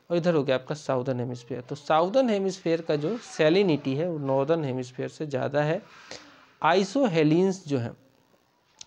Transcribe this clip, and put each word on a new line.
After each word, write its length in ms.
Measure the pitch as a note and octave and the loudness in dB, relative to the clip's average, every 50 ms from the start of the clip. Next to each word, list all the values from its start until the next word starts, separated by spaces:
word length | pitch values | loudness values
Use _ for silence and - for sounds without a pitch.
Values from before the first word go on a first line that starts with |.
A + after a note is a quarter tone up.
| _ - | _ -4
और 80 | E3+ | -2
इधर 180 | F3 D#3 F3+ E3 | 0 0 2 2
हो 80 | D3+ C3 | 2 2
गया 120 | C3+ C3 | 0 0
आपका 200 | B2+ - - D#3 | -2 -2 -6 -10
साउदर्न 440 | D3 - - C3+ B2+ B2 C3+ B2+ B2 | -8 -4 -4 -4 -2 -2 -2 -4 -4
हेमिस्फीयर। 420 | A#2+ B2+ B2 B2 - - C3+ B2+ | -4 -6 -8 -10 -12 -12 -12 -12
तो 140 | B2 - C#3+ | -10 -10 -12
साउदर्न 540 | - - - D#3 D#3 E3+ F#3 G#3+ C4+ C4+ A#3 | -8 -2 0 2 2 2 4 2 2 2 4
हेमिस्फीयर 520 | G#3 G3 G3 F#3+ F3+ - - E3+ E3 E3 | 2 0 0 -2 -4 -4 -2 0 0 0
का 140 | E3+ - D#3 | 0 -2 -2
जो 220 | D3 D3 E3+ A3+ | -2 -2 -4 -4
सैलिनिटी 800 | A#3+ - - - - D#3+ D#3 E3+ G3 G#3 F#3 D3+ C#3 - C3+ C3+ | -6 -8 -8 -2 2 4 4 4 4 4 4 2 0 0 -2 -2
है 140 | C#3+ E3+ F3+ | -2 -2 -4
वो 80 | E3 | -4
नॉर्दर्न 460 | D3 C#3 C3+ C3+ C3+ C3+ D3 E3 E3+ D3+ | -4 -2 0 0 2 2 2 0 0 0
हेमिस्फीयर 460 | C3+ B2+ C3 B2+ B2 - - C3 C3 | -2 -4 -4 -6 -8 -8 -8 -8 -8
से 160 | - - D#3 | -8 -10 -8
ज़्यादा 380 | D3+ C3+ B2+ B2+ B2 C#3 D3 D3 | -6 -4 -4 -4 -2 0 0 0
है। 180 | D3+ E3 G#3 - - - - - - - - - - - - - _ _ _ - | 0 0 -2 -6 -10 -20 -20 -20 -20 -20 -20 -20 -20 -20 -20 -20 _ _ _ 0
Isohelines 1000 | D3+ E3+ G3 G3 G3 - C#4 C#4+ G#3+ D#3+ E3 D3+ D3+ D#3 F3 F#3+ G3 F3+ F#3+ - | 2 4 2 2 0 0 0 0 2 4 4 4 4 4 4 4 2 0 -2 -4
जो 100 | D3 C#3 | -4 -4
हैं, 140 | B2 A#2 A#2 - - _ _ _ _ _ _ _ _ _ _ _ _ _ _ _ - - | -2 -4 -6 -10 -14 _ _ _ _ _ _ _ _ _ _ _ _ _ _ _ -20 -20